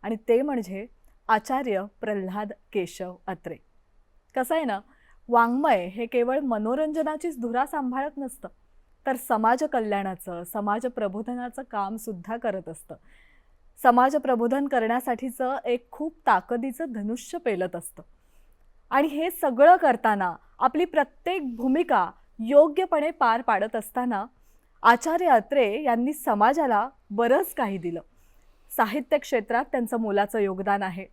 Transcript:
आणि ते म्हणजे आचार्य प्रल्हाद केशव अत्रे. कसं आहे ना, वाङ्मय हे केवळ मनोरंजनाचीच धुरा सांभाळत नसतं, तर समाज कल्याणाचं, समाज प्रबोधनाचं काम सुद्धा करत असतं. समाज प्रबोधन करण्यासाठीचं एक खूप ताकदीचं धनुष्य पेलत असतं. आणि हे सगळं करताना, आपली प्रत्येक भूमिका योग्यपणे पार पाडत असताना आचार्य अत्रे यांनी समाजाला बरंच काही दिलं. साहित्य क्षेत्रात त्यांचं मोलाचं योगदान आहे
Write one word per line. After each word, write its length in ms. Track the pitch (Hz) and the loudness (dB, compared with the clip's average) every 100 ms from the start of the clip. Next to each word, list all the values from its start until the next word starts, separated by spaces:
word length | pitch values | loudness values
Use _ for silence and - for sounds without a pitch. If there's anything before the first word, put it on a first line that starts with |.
आणि 140 | - 208 - | -6 -8 2
ते 140 | 233 | 2
म्हणजे 440 | 285 262 185 190 226 _ _ _ - | 4 -2 -4 -10 -12 _ _ _ 0
आचार्य 560 | 214 214 262 269 196 208 _ | 0 0 -4 0 -2 -4 _
प्रल्हाद 500 | 220 202 185 196 214 202 _ | -6 -4 -4 -6 -8 -12 _
केशव 420 | 214 175 - 180 180 - | -4 -4 -8 -12 -10 -10
अत्रे. 280 | 185 - 156 _ _ _ _ _ _ _ - | -10 -10 -14 _ _ _ _ _ _ _ -4
कसं 200 | 254 311 | -2 0
आहे 80 | |
ना, 160 | 285 202 - _ _ - - | -2 -4 -8 _ _ -20 0
वाङ्मय 580 | 233 233 247 302 214 175 | 4 4 2 2 2 0
हे 200 | 196 233 | -8 -4
केवळ 340 | 254 240 269 | 0 2 0
मनोरंजनाचीच 1000 | 285 220 214 269 311 302 302 311 339 277 | 0 -2 0 0 -2 -2 -2 -2 -6 -6
धुरा 260 | 233 240 285 | -4 -2 -2
सांभाळत 460 | 311 254 254 285 294 | -2 -4 -4 -6 -6
नसतं, 300 | 269 - 185 _ _ _ _ _ - | -10 -10 -18 _ _ _ _ _ -4
तर 100 | 254 | -4
समाज 480 | - 220 220 254 | -2 2 4 2
कल्याणाचं, 800 | 302 269 214 202 196 185 - 175 | 2 -2 0 -2 -2 -8 -10 -10
समाज 420 | 175 220 208 214 247 | -8 -6 -2 -2 -2
प्रबोधनाचं 760 | 240 208 196 233 247 247 233 262 | -4 -4 -4 -8 -8 -10 -12 -10
काम 240 | 214 196 220 | -6 -6 -6
सुद्धा 420 | 220 190 175 233 | -10 -12 -8 -6
करत 320 | 233 190 165 | -4 -4 -8
असतं. 260 | 160 - - _ - _ _ _ _ _ _ | -16 -16 -20 _ -20 _ _ _ _ _ _
समाज 320 | 262 240 254 294 | 4 6 6 2
प्रबोधन 520 | 269 240 233 247 285 | 0 0 2 0 0
करण्यासाठीचं 920 | 262 220 240 262 233 262 233 254 277 - | 0 0 -2 -2 -6 -6 -4 -4 -4 -2
एक 260 | 247 _ | -4 _
खूप 240 | - 311 - - | -10 -10 -4 2
ताकदीचं 600 | 196 - 240 262 247 320 | 2 2 -4 -4 -8 -8
धनुष्य 460 | 220 208 247 - 349 | -6 -6 -6 -8 -6
पेलत 380 | 285 190 185 170 | -2 -2 -4 -6
असतं. 280 | - - - _ _ _ _ _ _ _ _ | -12 -18 -20 _ _ _ _ _ _ _ _
आणि 180 | 262 302 | 0 2
हे 220 | 285 330 | 0 -4
सगळं 460 | 359 302 233 294 359 | 0 -2 6 8 8
करताना, 580 | 320 233 226 202 185 165 _ _ | 6 2 0 0 -2 -6 _ _
आपली 260 | - 311 349 | 0 2 0
प्रत्येक 680 | 311 277 _ - 370 277 226 | 0 0 _ -4 -4 -4 -4
भूमिका 560 | 262 277 339 240 175 - _ - | 0 0 2 2 0 -6 _ -12
योग्यपणे 720 | 226 285 311 294 370 311 294 | 4 6 6 4 0 0 -2
पार 300 | 330 247 226 | 0 2 2
पाडत 340 | 262 202 214 226 | 2 0 0 -6
असताना 500 | 214 - 247 208 214 _ _ _ _ _ | -6 -4 -2 -4 -6 _ _ _ _ _
आचार्य 420 | 220 240 330 339 359 | 4 6 4 0 4
अत्रे 580 | 247 214 285 226 226 | 4 4 2 2 0
यांनी 300 | 302 233 247 | 0 0 0
समाजाला 760 | 311 - 208 214 285 285 214 247 _ _ | -2 -2 4 4 4 2 2 0 _ _
बरंच 440 | 202 233 277 381 | -2 2 2 2
काही 240 | - 226 196 | -4 -4 -4
दिलं. 240 | 170 170 - _ _ _ _ _ _ | -6 -8 -12 _ _ _ _ _ _
साहित्य 460 | - 220 247 - 294 | -2 0 -2 -2 -2
क्षेत्रात 480 | - 247 202 240 285 | 0 -4 0 -4 -2
त्यांचं 260 | 269 233 233 | -4 -2 -2
मोलाचं 420 | 226 202 202 226 | 0 0 0 0
योगदान 440 | 202 185 196 202 | -2 -2 -2 -2
आहे 220 | 190 175 190 | -2 -8 -14